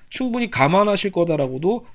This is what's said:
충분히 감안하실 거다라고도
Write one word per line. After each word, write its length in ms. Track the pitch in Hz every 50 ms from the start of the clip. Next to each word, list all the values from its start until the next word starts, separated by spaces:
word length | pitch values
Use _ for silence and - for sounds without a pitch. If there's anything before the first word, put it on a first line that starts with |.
| - -
충분히 420 | - - 254 247 226 247 240 208
감안하실 600 | - 127 135 147 175 196 208 208 202 190 - 196
거다라고도 760 | 190 175 170 170 156 147 139 131 131 131 156 190 233 233 - -